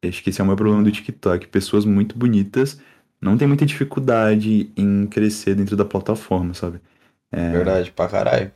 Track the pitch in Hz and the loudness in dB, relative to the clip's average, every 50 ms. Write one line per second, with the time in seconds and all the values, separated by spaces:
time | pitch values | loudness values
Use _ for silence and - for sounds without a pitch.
0 | - 87 87 - - - 95 - 101 95 95 95 104 107 107 104 104 107 104 - | -6 -6 -8 -4 -6 -6 -2 0 0 0 2 2 2 2 2 4 2 2 0 -2
1 | - - - - - 98 87 90 - - - 101 98 - - 104 104 107 101 98 | -8 -12 -14 -4 -2 0 0 0 -4 -2 -4 -4 -2 0 0 0 2 2 2 2
2 | 101 107 - 113 120 123 113 104 98 98 - 127 135 139 147 - - - _ _ | 2 0 -2 -2 0 2 2 2 0 0 0 -2 -2 -2 -4 -12 -20 -20 _ _
3 | _ _ _ _ - 95 101 123 147 143 143 143 156 143 - - 139 139 - - | _ _ _ _ -2 0 2 2 4 2 2 2 2 0 0 -2 -6 -4 -4 -4
4 | 135 131 120 113 110 107 107 107 107 110 110 107 104 - - - 101 101 101 101 | 0 2 2 4 4 4 4 2 2 2 2 2 0 0 -2 0 0 2 2 2
5 | 101 101 - - 104 107 104 - - - 98 98 101 98 104 101 101 101 - 98 | 0 0 0 0 0 0 0 -2 -2 -2 0 0 0 -2 0 0 0 0 0 -4
6 | 92 - 110 110 - - 95 92 87 87 87 - - 87 85 90 _ _ _ _ | -2 -2 -4 -4 -2 -2 -2 -2 -2 -4 -6 -6 -8 -8 -10 -10 _ _ _ _
7 | _ _ _ _ _ _ - 82 85 85 85 87 90 90 95 92 87 - - - | _ _ _ _ _ _ -6 -4 -4 0 0 0 0 2 0 0 -2 -4 -4 -4
8 | 85 90 95 98 101 - 62 64 98 98 - | -4 -2 -2 -2 0 0 0 0 -2 -4 -12